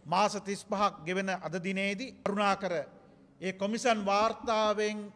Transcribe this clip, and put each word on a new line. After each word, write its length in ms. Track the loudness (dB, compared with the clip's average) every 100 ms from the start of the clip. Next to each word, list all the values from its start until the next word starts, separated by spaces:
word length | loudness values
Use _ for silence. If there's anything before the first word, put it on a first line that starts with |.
මාස 340 | 0 2 2 0
තිස්පහක් 580 | -6 -8 -4 0 0 0
ගෙවෙන 280 | -4 -2 -2
අද 240 | -4 -4 -4
දිනේදී 580 | -4 -2 -2 -2 -8 -4
කරුණාකර 560 | -2 2 2 2 0 -2 -4 -14 -20 -20 -20 -8
ඒ 120 | -6
කොමිෂන් 500 | -4 -2 2 2 2
වාර්තාවෙන් 960 | 2 4 2 0 0 2 2 2 0 -2 -10